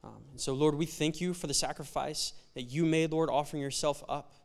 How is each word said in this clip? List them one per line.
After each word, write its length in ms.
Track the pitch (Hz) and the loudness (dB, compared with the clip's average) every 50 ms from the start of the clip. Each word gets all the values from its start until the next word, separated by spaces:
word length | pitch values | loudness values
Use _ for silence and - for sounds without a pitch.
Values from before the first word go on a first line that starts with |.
Um, 200 | - 113 110 107 - - | -14 -16 -16 -16 -18 -18
and 100 | - 123 | -10 -6
so, 140 | - - 135 | -2 -2 2
Lord, 220 | 135 151 156 147 | 4 4 4 4
we 100 | 143 170 | 2 -2
thank 340 | 165 - - 156 156 160 - | -2 0 0 0 0 0 0
you 140 | 175 180 175 | -2 -2 -2
for 140 | - - 151 | -2 -4 -2
the 60 | 139 | 0
sacrifice 800 | - - 135 151 - 151 - - 147 135 143 156 - - - - - - - - | 0 0 0 -4 -6 -10 -6 -4 -4 -2 -2 -2 -4 -4 -4 -6 -10 -18 -12 -10
that 80 | 135 | -10
you 240 | 127 123 123 156 170 | -8 -4 0 2 4
made, 240 | 160 160 160 160 156 | 6 6 6 4 4
Lord, 180 | 156 160 160 147 | 4 2 2 4
offering 320 | 120 139 147 - - 151 | 2 2 0 0 -4 -4
yourself 440 | 139 139 131 - - 151 143 - - - | -4 -2 -2 0 2 2 0 0 -4 -6
up 240 | 131 147 - - - - _ | -6 -6 -6 -10 -20 -20 _